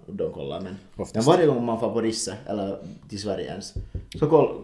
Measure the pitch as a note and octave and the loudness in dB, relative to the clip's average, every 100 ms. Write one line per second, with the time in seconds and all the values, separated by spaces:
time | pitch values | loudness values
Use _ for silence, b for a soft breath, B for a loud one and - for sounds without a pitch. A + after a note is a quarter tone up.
0 | - G2 D#2+ D2+ D2 D#2+ F#2+ G2 - - | -12 -6 -6 -6 -8 -8 -8 -12 -14 -10
1 | - A2 B2 F3+ D#3 B2 A#2 A2+ A2+ A2 | -6 2 6 6 6 4 0 0 0 0
2 | A2 A2 - G2+ - G#2 G2 G2 F2 G#2+ | 0 -2 -4 -8 -6 -4 -4 -6 -10 -16
3 | - G2+ G2+ - B1+ - - - B B | -12 -8 -4 -4 -6 -8 -10 -10 B B
4 | B - D3+ D#3 B2+ - | B -2 4 6 6 0